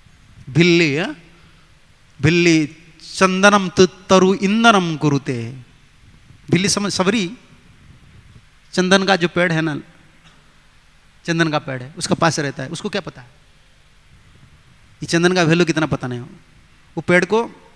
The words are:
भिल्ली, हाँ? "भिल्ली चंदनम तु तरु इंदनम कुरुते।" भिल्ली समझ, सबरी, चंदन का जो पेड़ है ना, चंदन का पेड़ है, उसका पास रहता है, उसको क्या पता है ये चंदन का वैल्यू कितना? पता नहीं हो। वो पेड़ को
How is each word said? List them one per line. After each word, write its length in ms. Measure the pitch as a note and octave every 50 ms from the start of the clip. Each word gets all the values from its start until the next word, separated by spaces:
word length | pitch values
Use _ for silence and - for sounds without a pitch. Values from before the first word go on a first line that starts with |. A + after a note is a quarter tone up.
| _ _ _ _ _ - - - - -
भिल्ली, 480 | B2+ D3+ E3+ F3 E3+ E3+ E3+ D#3 C3+ D3
हाँ? 180 | F3+ C4 D#4 - - - - _ - - _ _ _ _ _ _ _ _ _ _ _ _ _ -
"भिल्ली 440 | B2+ D3+ E3+ F3 E3+ E3+ E3 D#3+ D#3 C3+ - - - - - - - - -
चंदनम 540 | - F#3+ F#3 F#3 F#3 F#3+ G#3 G3+ G#3 F#3+ F3+
तु 160 | - - F#3
तरु 480 | F3 - - - - G3 F#3+ F#3 F#3+ G3
इंदनम 640 | E3 G3+ F#3+ G3+ A3+ A3+ A#3 A3 G3 F3+ E3+ D#3+ C#3+
कुरुते।" 640 | - D3+ C#3+ C#3 - - C3 A#2+ A#2 A2+ B2+ C3 A#2+ - _ _ _ _ _ _ - - - - - - - - - -
भिल्ली 180 | C#3+ F3 F#3+ G3+
समझ, 240 | - G3+ G#3 G3 -
सबरी, 440 | - F#3 F3 G3+ A#3+ F#3+ E3+ A#3 - - - - - _ - - _ - - - - - - - - - - - - - _ _ _ _ _ -
चंदन 300 | - F#3 F#3 F#3 G3 F#3+
का 120 | F#3+ G3
जो 120 | F3+ E3 F3
पेड़ 240 | - F3 F3 F3+
है 100 | E3 D#3+
ना, 200 | D#3+ D#3+ D3 C#3 - - - _ _ _ _ _ _ - - _ _ _ _ _ _ _ _ _ _ _ _ _ _ _ _ _ -
चंदन 260 | - E3+ E3 E3 E3
का 80 | D3 D3+
पेड़ 240 | - - C3+ C3 B2
है, 100 | C3 E3+ -
उसका 180 | E3 - E3
पास 240 | - - E3 D3 -
रहता 240 | D3+ C#3 C3 - C3
है, 60 | C3
उसको 200 | E3+ - - G#3+
क्या 120 | - G3+
पता 200 | E3+ D#3+ - -
है 60 | B2 B2 - _ _ _ _ _ _ _ _ _ _ _ _ _ _ _ - - - - - - - - - - _ _ _ _ _ - - - -
ये 20 |
चंदन 280 | - - E3+ E3+ F3+ F#3
का 100 | F#3 F3
वैल्यू 220 | D3+ E3 E3+ F3
कितना? 200 | D#3+ E3 D#3+ D#3
पता 220 | C#3+ C#3 C3+ - C3
नहीं 120 | B2 A#2+
हो। 100 | A#2+ D#3+ - - - _ _ _ _ _ _ _ _ _ - E3
वो 40 |
पेड़ 240 | D#3 - F3 F3+ F3+
को 180 | F3+ G3+ A3 A#3 A3 - - - - _